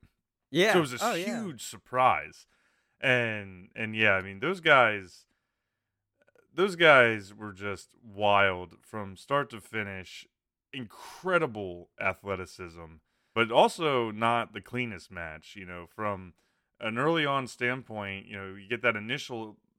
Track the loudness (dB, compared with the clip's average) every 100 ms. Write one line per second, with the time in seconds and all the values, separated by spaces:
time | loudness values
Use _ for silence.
0 | _ _ _ _ _ 0 4 4 0 -2
1 | -2 -2 -4 -6 -8 -10 -14 -18 -4 2
2 | 4 4 -2 -16 _ _ _ _ _ -4
3 | 0 2 0 -4 -10 -16 -16 -8 -6 2
4 | 4 4 0 -6 -6 0 6 8 6 2
5 | -8 -20 _ _ _ _ _ _ _ _
6 | _ _ _ _ _ -2 0 4 8 8
7 | 8 2 -8 -14 -14 -10 -10 -10 -14 _
8 | -18 0 4 6 6 2 -8 -18 _ -12
9 | -12 -12 -4 -2 -2 -10 -10 -8 -8 -10
10 | -14 -18 -20 _ _ _ _ -16 -16 -16
11 | -20 -10 0 2 2 -4 -8 -10 -14 -6
12 | -4 -4 -4 -6 -6 -12 -16 -16 -20 -20
13 | _ _ _ 0 2 6 4 4 0 0
14 | 0 0 0 0 -2 -10 -10 -8 -8 -10
15 | -14 -14 -12 -14 -20 -18 -16 -14 -14 -8
16 | -6 -6 -10 -20 _ _ _ -10 -6 -2
17 | 0 0 0 -2 -4 -4 -4 -4 -8 -10
18 | -8 -10 -12 -12 -12 -12 -8 -2 0 0
19 | -4 -8 -8 -10 -12 -16 _